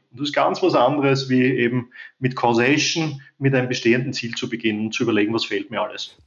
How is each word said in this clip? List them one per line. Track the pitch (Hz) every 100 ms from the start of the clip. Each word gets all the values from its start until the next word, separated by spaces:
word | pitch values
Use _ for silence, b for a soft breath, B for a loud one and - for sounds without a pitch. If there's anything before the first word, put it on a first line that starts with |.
| _
Und | 123
das | 143
ist | 139
ganz | 151 196
was | 180 139
anderes, | 127 147 139 135 131
wie | 127
eben | 127 120 120 127 120 B B B
mit | 127 110
Causation, | 120 117 123 147 - 170 156 135 B -
mit | 135 135
einem | 123
bestehenden | 120 117 120 127
Ziel | - 117 113
zu | -
beginnen | 113 110 107 110
und |
zu | -
überlegen, | 113 104 104
was | 113 -
fehlt | 101 -
mir | 104
alles. | - - - _